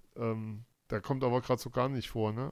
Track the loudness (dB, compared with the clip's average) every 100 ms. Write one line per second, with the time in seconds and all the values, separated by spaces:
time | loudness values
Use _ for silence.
0 | -16 -4 -2 -2 -4 -8 -12 _ -6 -4
1 | 0 2 4 4 4 0 0 0 0 0
2 | -2 0 0 0 -4